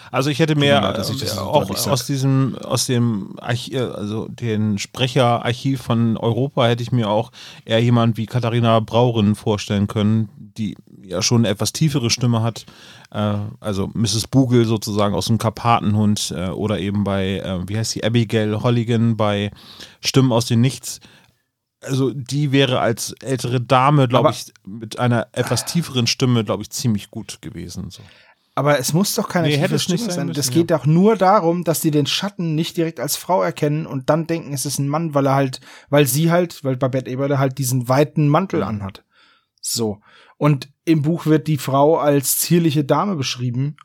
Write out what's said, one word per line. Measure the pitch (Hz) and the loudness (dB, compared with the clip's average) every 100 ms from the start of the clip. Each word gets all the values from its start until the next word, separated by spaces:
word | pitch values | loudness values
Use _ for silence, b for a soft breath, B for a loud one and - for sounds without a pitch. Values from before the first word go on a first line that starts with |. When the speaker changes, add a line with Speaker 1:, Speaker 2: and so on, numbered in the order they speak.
| B | B
Speaker 1:
also | 127 139 | -2 0
ich | 139 | 2
hätte | 160 | 2
Speaker 2:
Tut | 151 | 4
Speaker 1:
mir, | 143 139 | 4 4
Speaker 2:
mir | |
leid, | 117 - | 2 -2
dass | - | -4
ich | 131 | -4
das | 117 | -4
Speaker 1:
äh, | - | -6
Speaker 2:
so | |
Speaker 1:
auch | - 147 | 0 0
Speaker 2:
deutlich | - - | 0 -2
sag. | - | 0
Speaker 1:
aus | 131 - | -2 -2
diesem, | 139 135 135 135 - | -2 2 2 0 -4
aus | - 127 - | -4 -2 0
dem | 123 120 104 - - | 0 0 -2 -6 -10
Archi-, | - 123 127 | -6 -6 -4
äh, | 135 | -6
also | 104 - 101 107 - | -6 -6 -8 -6 -8
den | - 117 107 107 98 | -6 -4 0 0 -2
Sprecherarchiv | - - 127 139 120 117 120 120 135 131 | -6 -4 0 2 2 2 -2 -4 -2 -2
von | - 117 117 107 | 0 0 2 0
Europa | 117 110 139 - 117 | -2 -2 -2 0 2
hätte | 120 | 0
ich | 120 | 0
mir | 123 104 | 0 2
auch | 107 120 B B B - | 0 -2 B B B 0
eher | 113 | 2
jemand | 120 117 117 110 | 4 4 4 0
wie | 107 | -2
Katharina | 123 120 117 117 113 | -2 0 2 4 2
Brauren | 107 113 - 113 101 | 2 2 2 4 2
vorstellen | 107 117 104 - 104 98 | 2 0 -2 0 0 0
können, | 110 104 110 104 - | 0 2 2 -2 -8
die | 101 - 104 - - - | -16 -8 -8 -8 -18 -20
ja | 95 87 | -8 -4
schon | 107 117 | 2 2
eine | 107 | 2
etwas | 104 107 | 0 -2
tiefere | - 160 143 117 | 0 0 0 -2
Stimme | - 123 113 | 0 0 2
hat, | 113 - - B B B B | 0 -4 -12 B B B B
äh, | 107 104 104 107 - | -4 -2 -2 -6 -8
also | - 98 90 | -6 -4 -4
Misses | - 107 110 - | -2 -2 -2 0
Bugle | 131 127 120 | 2 4 4
sozusagen | 113 110 110 104 101 | 2 0 -2 0 0
aus | 90 104 | 0 0
dem | 110 | 0
Karpatenhund, | 113 - 117 120 104 107 104 104 - | 0 -2 0 2 2 2 2 0 -4
äh, | 71 92 | -6 -6
oder | - 107 95 | -4 -2 -2
eben | 98 101 | -2 -2
bei, | 98 98 95 98 | 0 -2 -2 -4
äh, | - 92 92 | -4 -6 -6
wie | 107 | -4
heißt | 113 | -4
sie, | - | -4
Abigail | 107 117 104 110 107 107 | 0 0 2 0 0 0
Holligan | 123 120 113 113 117 110 | 0 0 0 2 2 2
bei | 107 101 101 B B B B B | 0 0 -4 B B B B B
Stimmen | - 135 131 | 0 4 4
aus | 117 120 | 2 2
dem | 117 | 2
Nichts. | 131 - - - b b b b b _ _ _ | 2 0 -12 -14 b b b b b _ _ _
Also | - 131 135 | -4 0 0
die | 139 123 139 147 | -2 -4 -2 2
wäre | 135 131 123 | 2 2 2
als | 110 117 - - | 0 -2 -6 -10
ältere | 123 127 123 127 | -6 -4 -2 -2
Dame, | 120 131 135 147 127 | 2 4 6 6 4
glaub | 123 | 4
Speaker 2:
Aber | 147 | 2
Speaker 1:
ich, | - - _ - | 0 -10 _ -16
mit | 113 110 - | -14 -10 -2
einer | 123 117 - | 0 0 -2
etwas | - 120 123 - | -4 -2 -2 -2
tieferen | 170 156 127 113 | -4 -2 -2 -2
Stimme, | - 127 120 | 0 2 2
glaub | 107 101 | 0 -4
ich, | 107 | -6
ziemlich | - 127 104 - | -4 -2 -2 -4
gut | 110 95 - | -14 -14 -14
gewesen, | - 85 87 90 - | -14 -12 -12 -12 -12
so. | - 104 b b b _ - | -14 -20 b b b _ -2
Speaker 2:
Aber | 139 143 | 0 2
es | 127 | 2
muss | 160 202 | 0 0
doch | - - | -2 -2
keine | 180 147 | 0 2
Speaker 1:
Nee, | |
Speaker 2:
tiefe | 147 | 2
Speaker 1:
hätte | 175 147 | 0 0
es | |
Speaker 2:
Stimme | - 175 | -2 -2
Speaker 1:
nicht | 233 | -2
sein | 175 | -4
Speaker 2:
sein. | 135 | -4
Speaker 1:
müssen, | 143 | -4
Speaker 2:
Das | 123 | -2
Speaker 1:
ja. | |
Speaker 2:
geht | 147 170 | 0 2
doch | 160 | 0
nur | 147 165 208 | 2 4 4
darum, | 226 185 208 165 175 | 4 4 4 2 0
dass | 170 147 | -2 0
die | 165 | 0
den | 147 135 | 0 0
Schatten | - 202 - 170 156 | -2 -4 -4 -4 -2
nicht | 165 - | -2 -2
direkt | 165 - | -4 -4
als | 147 | -6
Frau | - - 190 | -6 -2 0
erkennen | 180 - 147 151 160 | 0 0 -2 -2 -4
und | 135 127 | -4 0
dann | 156 160 | 0 0
denken, | 165 131 | -4 -6
es | 139 143 | -6 -4
ist | 135 | -2
ein | 139 | -2
Mann, | 151 165 | -2 0
weil | 143 139 | 2 2
er | 139 | 2
halt, | 135 135 B B B | 0 -4 B B B
weil | 143 139 | 2 4
sie | 139 165 | 2 2
halt, | 170 175 - | 2 0 -4
weil | 135 127 | -6 -2
Babette | 135 131 120 | -2 -2 -4
Eberle | 127 139 135 | -4 -2 0
halt | 139 131 | 0 -2
diesen | 127 131 120 | -2 -2 0
weiten | 131 151 - 147 | 2 2 2 4
Mantel | 151 190 165 | 2 2 -2
Speaker 1:
Mhm. | 117 | -4
Speaker 2:
anhat. | 104 98 - _ b b b b b | -4 -8 -12 _ b b b b b
So. | - - 110 101 b b b b | -8 -4 -4 -6 b b b b
Und | 147 139 - _ | 2 2 -2 _
im | - 160 | 0 0
Buch | 139 170 151 | 2 0 2
wird | 156 156 | 2 2
die | 151 | -4
Frau | - 135 147 156 | 0 2 4 4
als | 143 143 135 - | 2 2 0 -2
zierliche | - 170 165 147 | 2 2 2 0
Dame | 139 147 202 | 0 0 0
beschrieben | 170 127 123 123 120 143 - | -2 -4 -4 -4 -2 -4 -6